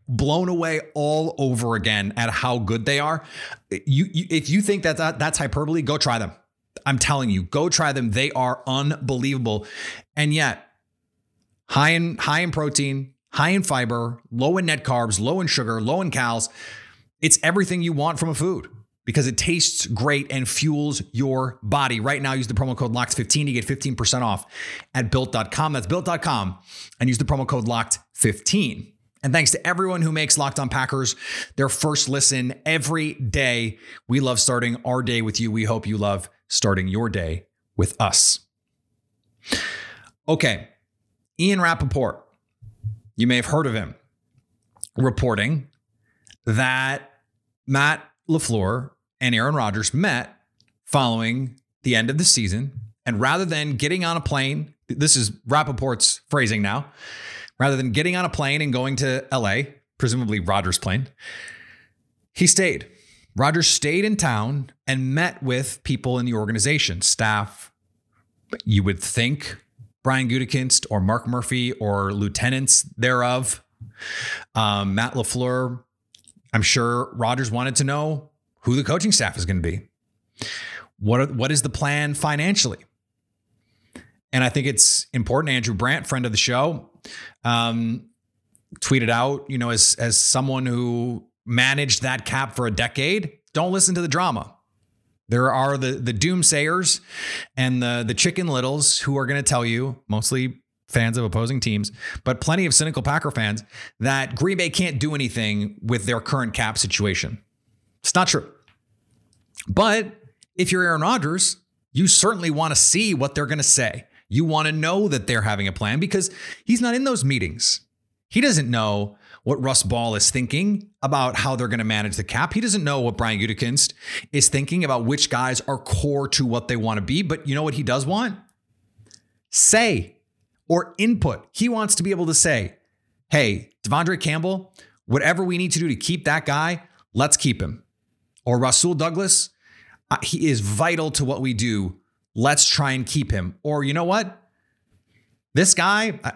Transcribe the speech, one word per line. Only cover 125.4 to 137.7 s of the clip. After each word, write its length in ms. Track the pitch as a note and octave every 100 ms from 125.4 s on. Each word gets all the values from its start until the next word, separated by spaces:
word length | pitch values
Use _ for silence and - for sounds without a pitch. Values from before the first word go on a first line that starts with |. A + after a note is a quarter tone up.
| C3 B2+
are 180 | - C3+
core 480 | - - D3 C#3 C#3
to 160 | - B2+
what 220 | A#2 A#2
they 80 | A#2+
wanna 260 | A2+ G#2
be. 220 | F2+ D3+
But 240 | F3+ D#3+ C#3+
you 80 | C#3
know 80 |
what 100 | D#3
he 80 | B2+
does 240 | C3 C3 C3+
want? 320 | G3+ A#3+ F#3+ _ _ _ _ _ _ - - _ _ -
Say 680 | - - A3 A#3 C3 F2 _ _ _ _ _ -
or 260 | E3+ - -
input. 500 | A3 A3+ C#3+ G2+ -
He 160 | - A#3+
wants 260 | A3+ G#3 -
to 80 |
be 80 | F#3
able 140 | F3+ E3
to 80 |
say, 420 | D3+ E3+ B2 F#2 - _ _ _ _ -
"Hey, 420 | D#3 A#2 G2 - _
Devondre 360 | G#2 D3 E3+ E3+
Campbell, 560 | D#3 D#3+ F#3 F#3+ F#3+ _ - _ -
whatever 380 | B2+ D3+ F3
we 140 | F3+ F3
need 140 | F3+
to 80 | D#3+
do 80 | E3
to 80 | A#2
keep 300 | - E3+ D3
that 200 | D#3 D3+
guy, 380 | C#3+ E3 F3 - _ _
let's 240 | - D3 -
keep 240 | C#3 G#2+
him." 220 | D#2